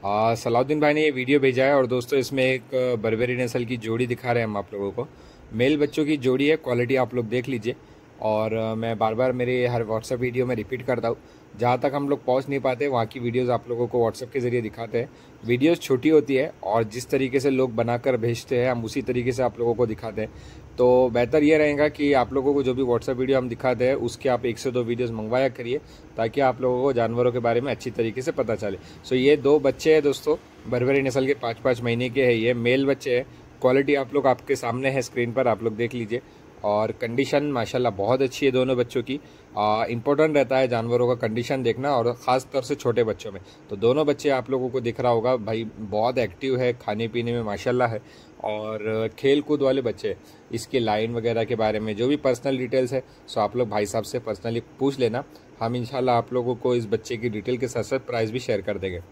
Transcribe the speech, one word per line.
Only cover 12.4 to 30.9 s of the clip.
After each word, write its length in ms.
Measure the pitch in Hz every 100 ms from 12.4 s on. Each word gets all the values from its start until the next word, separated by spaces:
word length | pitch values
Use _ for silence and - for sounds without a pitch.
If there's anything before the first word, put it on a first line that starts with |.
| 139
नहीं 100 | 139
पाते 260 | 131 123 143
वहाँ 180 | 127 110
की 140 | 131
वीडियोज़ 300 | 120 120 123
आप 140 | 117 117
लोगों 180 | 120 120
को 140 | 123
WhatsApp 320 | 113 107 123
के 80 | 139
ज़रिए 200 | 123 123
दिखाते 360 | 110 - 113 117
हैं। 100 | 131 - - -
वीडियोज़ 340 | 113 123 147 170
छोटी 300 | - 127 139
होती 260 | 156 135
है 180 | 131 156 -
और 200 | - 110 110
जिस 220 | 113 -
तरीके 300 | 139 131 131
से 100 | 139
लोग 240 | 131 131
बनाकर 420 | 113 117 120 139 123
भेजते 420 | 117 117 - 123
हैं 120 | 123
हम 140 | 120
उसी 180 | 110 139
तरीके 300 | 123 123 120
से 100 | 123
आप 160 | 123 113
लोगों 160 | 120
को 120 | 113 117
दिखाते 360 | 107 113 104
हैं। 80 | 107 - - - - -
तो 80 | 123 123 127
बेहतर 320 | 117 120 156
ये 140 | 147 156
रहेगा 300 | 151 143 151
कि 220 | 147 143
आप 180 | 139 120
लोगों 220 | 135 135
को 80 | 143
जो 120 | 131
भी 80 | 127
WhatsApp 320 | 127 120 131 123
वीडियो 220 | 131 135
हम 100 | 127
दिखाते 400 | 113 127 120 123
हैं 60 | 139
उसके 260 | 120 - 135
आप 180 | 123 120
एक 120 | 117
से 120 | 135
दो 120 | 123
वीडियोज़ 300 | 117 120 120
मंगवाया 360 | 113 107 127 135
करिए 300 | 117 117 139 - - - -
ताकि 240 | 113 139
आप 180 | 131 120
लोगों 200 | 127 123
को 100 | 139
जानवरों 400 | 120 113 117 123
के 60 | 123
बारे 200 | 117 117
में 100 | 135
अच्छी 180 | 113 123
तरीके 300 | 110 113 110
से 100 | 139
पता 220 | 147 117 107
चले। 220 | 104 98 - -
So 100 | -
ये 220 | 127 131 147
दो 200 | 131 147
बच्चे 340 | 139 123 160
हैं 80 | 156
दोस्तों, 340 | 143 135 - 160 - - -
बर्बरी 340 | 123 127